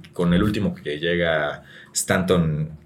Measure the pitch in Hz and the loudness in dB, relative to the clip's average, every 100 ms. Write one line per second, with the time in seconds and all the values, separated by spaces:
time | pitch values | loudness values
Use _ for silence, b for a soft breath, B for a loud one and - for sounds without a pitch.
0 | - - 87 87 104 107 95 - 73 76 | -10 -2 2 4 2 0 -2 -4 -6 -4
1 | 85 87 85 78 73 71 B B B - | -2 0 0 0 -2 -6 B B B -6
2 | - 95 90 90 80 76 78 - | 0 0 2 2 2 0 -4 -8